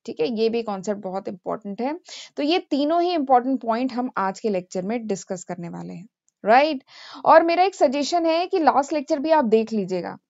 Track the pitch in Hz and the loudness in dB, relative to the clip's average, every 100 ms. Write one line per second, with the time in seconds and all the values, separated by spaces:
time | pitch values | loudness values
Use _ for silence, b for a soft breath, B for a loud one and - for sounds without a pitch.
0 | - - 262 220 226 233 226 190 196 208 | -14 -6 -4 0 0 0 -4 -8 -6 -6
1 | 190 190 202 190 - 220 202 196 254 349 | -6 -8 -8 -12 -8 -8 -8 -6 -6 -6
2 | B B B - 294 370 370 277 294 339 | B B B -4 0 0 0 -2 0 0
3 | 349 339 269 247 254 262 226 226 262 233 | 0 0 2 2 2 -4 -2 -2 -2 -4
4 | 247 - 190 190 220 185 180 190 185 240 | -6 -4 -4 -4 -4 -4 -4 -8 -6 -6
5 | 220 190 - 185 - 175 170 175 180 175 | -6 -8 -6 -12 -10 -12 -12 -12 -12 -14
6 | 202 _ _ _ 190 247 311 262 _ B | -18 _ _ _ 4 4 4 -2 _ B
7 | B 285 - 320 339 339 381 381 294 285 | B -4 6 6 8 4 2 4 2 2
8 | 277 339 330 330 359 381 277 262 262 302 | 0 0 2 0 0 2 4 4 0 -4
9 | 277 302 311 311 233 220 220 220 190 185 | -2 -2 2 2 4 2 2 -4 -2 -4
10 | 180 - | -6 -12